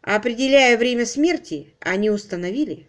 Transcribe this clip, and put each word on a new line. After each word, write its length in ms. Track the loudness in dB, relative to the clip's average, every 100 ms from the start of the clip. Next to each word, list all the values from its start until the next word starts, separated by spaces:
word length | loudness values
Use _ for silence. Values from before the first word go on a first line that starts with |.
Определяя 720 | -2 -2 -2 -2 4 6 6 4
время 300 | 2 0 -4
смерти, 680 | 0 0 0 -6 -12 -12 _
они 300 | -6 -2 -2
установили 760 | -2 -6 -8 -6 -4 -6 -8